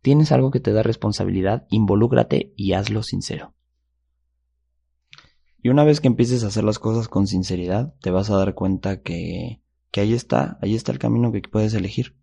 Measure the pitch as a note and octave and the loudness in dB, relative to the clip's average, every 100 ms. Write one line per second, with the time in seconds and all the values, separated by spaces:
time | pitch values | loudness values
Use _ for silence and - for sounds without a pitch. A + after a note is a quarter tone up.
0 | C3 D3 D3+ C3 C3 B2+ - G#2+ A2+ A2+ | 4 4 6 4 2 0 0 0 0 -2
1 | G#2+ G#2 F#2+ F#2+ F#2+ A#2 - A2 G2+ G2+ | -4 -2 -2 0 0 -2 -2 0 2 2
2 | A#2+ B2 A#2 - - - F#2 F#2 G#2 G#2+ | 4 2 2 0 -2 -6 -2 -2 -2 -4
3 | A2 - - - - _ _ _ _ _ | -4 -8 -6 -10 -12 _ _ _ _ _
4 | _ _ _ _ _ _ _ _ _ _ | _ _ _ _ _ _ _ _ _ _
5 | _ - _ _ _ _ A#2 C#3 D3+ D3 | _ -20 _ _ _ _ 2 6 6 6
6 | C3+ A2+ B2 B2 G#2+ G#2 G#2+ G#2+ A2+ A2+ | 2 2 2 0 -2 0 -2 -2 -2 -2
7 | A2+ - G2 F#2+ F#2 F2+ F2 G2 C#3 _ | -2 0 0 0 -2 -4 -2 -2 -4 _
8 | F#2 F2+ G#2 G2 G2 - F#2+ F#2+ G2 F#2+ | -2 -2 2 0 0 -2 -2 -2 -4 -6
9 | - E2+ E2 F2 E2+ A#2 _ _ _ - | -8 -8 -8 -8 -10 -12 _ _ _ -2
10 | G#2 A#2 - B1 - - G2 A2+ - C3 | 0 0 0 0 0 -4 -2 -2 -2 -4
11 | A#2 A#2 A#2+ A2 - G#2+ G#2+ A2 F#2+ A2 | 0 2 0 -2 -4 -2 -2 -2 -4 -6
12 | B2+ _ | -8 _